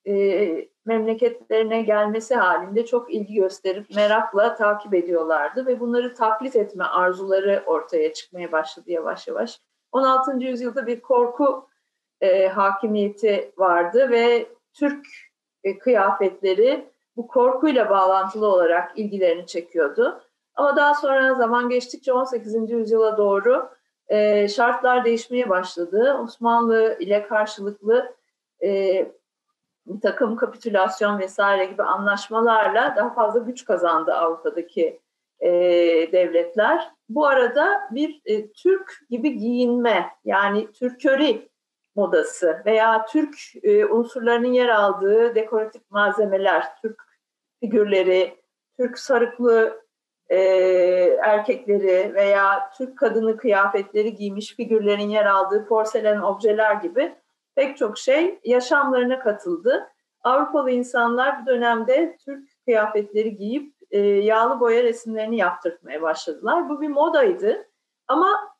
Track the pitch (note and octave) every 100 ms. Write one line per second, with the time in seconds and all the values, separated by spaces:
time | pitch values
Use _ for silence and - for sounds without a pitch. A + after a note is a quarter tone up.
0 | G3+ G3 G3 F3 F#3 D#3+ - _ G#3+ A3+
1 | A3 A3+ A#3+ A#3 - A3 A3 A3+ G#3+ G#3
2 | G#3+ A3+ A3+ A#3+ F3+ F3 F#3 G#3 A#3 A#3+
3 | A#3+ G#3+ G3+ G#3+ F#3+ - F#3+ F#3+ G3+ G3+
4 | G#3 A3 G#3+ G3 A#3 A#3 G#3 G#3 G#3+ F#3
5 | F3 E3+ D#3+ D#3 D3 B3+ C4 A#3 A#3+ A#3+
6 | B3 A#3+ A3 A3 B3+ A#3 G#3 F3+ F3+ -
7 | F#3 F#3 G3 F#3+ G3 G3 - D#3 - E3+
8 | D#3+ D#3 - F3+ E3 D#3+ D#3 - - E3
9 | D#3 - - F#3+ A#3 - _ _ _ C4
10 | C4 C4 C4+ C4 B3+ A#3+ B3 B3+ A3+ A#3
11 | - A#3+ A#3+ A#3+ C#4 C4 - _ _ _
12 | _ - F#3+ F#3+ F#3+ G3+ G3 - A3+ G#3
13 | G3+ G3+ A3 G3 - - F#3 E3+ F3 A#3
14 | C4 A#3 A#3 A#3 - - _ - C#4+ C#4+
15 | - - - _ _ _ G3 G3 B3+ A3
16 | G3 G3+ F#3+ F#3 G3 F#3 B3 D4 - _
17 | _ - A#3 B3+ B3+ B3+ D4+ B3+ G#3 G3
18 | F#3+ F#3+ F#3+ G#3+ G#3+ F#3 E3+ E3+ F3+ -
19 | G#3 G3+ F3 E3+ F3+ F3 E3+ E3 D3 D3+
20 | C4+ - _ _ _ - C#4+ D4 D4 D4
21 | C#4+ C4+ C4 B3+ A3+ A#3+ A#3+ B3 A#3+ -
22 | C4+ B3+ C4 A#3+ G#3 A3+ A3 A#3 G#3+ A3
23 | A3 G#3+ G3+ G3 A#3 B3+ - _ _ _
24 | - G#3 G#3 G#3 G3+ A3+ A#3+ A#3+ B3+ B3
25 | A#3 A3+ - B3 A3+ F#3 F#3+ E3+ F3 G3
26 | C4 C4 A#3 - A#3 A#3 A#3 A3+ A3 -
27 | F3+ G#3 G#3 G#3+ G#3+ - G3+ G#3 G#3 B3
28 | B3+ - _ _ _ - G3 G3 G3 F#3
29 | - - _ _ _ _ _ _ - G3+
30 | G3+ - A3 A3+ A#3 - A#3 G3 F#3+ -
31 | G#3 G3+ F#3+ - G3+ G3 F#3 F#3 - G3
32 | G3+ G3+ - A3 A#3 A3 G3 G#3 C#4+ G#3+
33 | A#3+ B3 G#3+ A#3 A3+ B3 - F3+ F3 D#3+
34 | D#3+ - E3 E3 D3+ E3 E3+ - G#3+ -
35 | _ _ _ - E3+ F3 F3+ F3 E3+ E3
36 | E3 F3 F3 E3 E3+ G#3+ A#3+ E4 - _
37 | - A#3 C#4+ C4 A#3+ C4 F4 G4+ G4+ A3+
38 | D#4 - - G#3+ G#3+ - F4+ F#4+ - -
39 | - A#3 C#4+ A#3 A3+ B3 B3 A#3+ A#3 F#3+
40 | F3+ - G#3+ G3 G3+ G#3 A3 - B3 B3
41 | C#4+ C4+ D4+ G#3+ - _ _ _ _ G#3
42 | F#3 F3 - - E3+ - G#3 A3 A3+ A3
43 | A3 D#4 D4 - - - G#3 G#3 G#3 A3+
44 | A#3 B3+ A3+ A#3 B3 B3 A#3+ G#3+ G3+ F#3+
45 | G3 A3 A#3 A3 A3 A3 A3 - _ G3+
46 | G#3 G#3 G#3 F#3+ G3 D#3+ - - A3 -
47 | - _ _ _ _ - A#3 A3+ G#3 G3
48 | F#3 F#3 F3 - _ _ _ - B3 -
49 | - A#3+ A#3 - B3 A3+ A3 - _ _
50 | _ _ - F#3 F#3+ F#3+ F#3 F3+ F3+ F3+
51 | F3+ - G#3+ G#3 G#3+ - G#3 G3+ F#3+ F#3
52 | G#3 F#3+ G3+ G3 G3 G3 - - C4 -
53 | A#3 A3+ A3 A3 B3+ G3 G3+ G3+ G3 G#3
54 | G#3+ G3 G3+ G3 G#3 - A3+ A3 G3+ G#3
55 | G#3 G#3+ G3+ G3 F#3+ G#3 G#3+ A3 G#3+ A3+
56 | G#3 G#3 G3 G3 G#3+ G#3+ G#3+ G#3 E3+ B3+
57 | D#4+ - _ _ _ - C#4 C#4 A3 G#3+
58 | - C#4+ F4+ - A3+ B3 B3 D4 C4 B3+
59 | B3 B3+ A3+ G#3 F3+ E3 G#3+ D4 - _
60 | _ _ A#3+ C4+ - D4+ B3+ B3 B3 B3
61 | A#3 A#3+ C4+ C4+ B3 A#3+ A#3+ A3+ A3 C4+
62 | E4 - - C#4 - _ - A3 G#3+ G#3+
63 | G#3 G#3 A3 G3 G#3 C#4 C#4+ _ - G3+
64 | G3+ G3+ G#3 A3 A#3+ C4 A#3+ A#3 A#3+ A#3
65 | A3+ A3 A3 A3+ F3+ - F3 E3+ - D3
66 | D#3+ D#3 - D3+ G#3 E4 C#4 C#4+ D4+ C#4+
67 | D#4+ D#4 A3+ - G3+ F#4+ - _ _ _
68 | - C#4+ G#4 G#4+ -